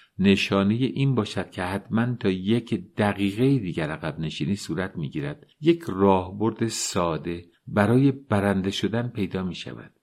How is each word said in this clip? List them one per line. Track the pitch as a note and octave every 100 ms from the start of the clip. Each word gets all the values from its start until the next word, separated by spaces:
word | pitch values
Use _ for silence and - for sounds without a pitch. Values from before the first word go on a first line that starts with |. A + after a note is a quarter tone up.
| _ -
نشانهٔ | G2 G2 - G3 G2+ A2+ C3
این | - C#3 B2
باشد | G#2+ - F2+
که | -
حتماً | F2+ G2 - A2 A#2+ A#2
تا | G2+
یک | F#2 F#2+ A#2 A2+ G2+ F2+ -
دقیقهٔ | G#2 F#2+ G2+ G#2 C3 C#3
دیگر | F2+ D#2+ D2+
عقب | D#2 D#2 -
نشینی | D#2 - C#2+ G2+
صورت | - E2 F#2+ -
می‌گیرد، | C#2 D3+ C#3 D3 - _
یک | D#3+ E3+ -
راهبرد | F#2+ G2 F#2+ F2+ G2+ A2+ A#2 A2+
ساده | - - F#2+ F2 D#2 F2 E2+ - _ -
برای | G#2+ G#2 B2+ C#3
برنده | C3+ - G2+ G2+ G2 F#2+
شدن | - G2+ A2+ A#2+
پیدا | A2 F#2 F#2+
می‌شود. | F#2 D#2+ - A#1 - _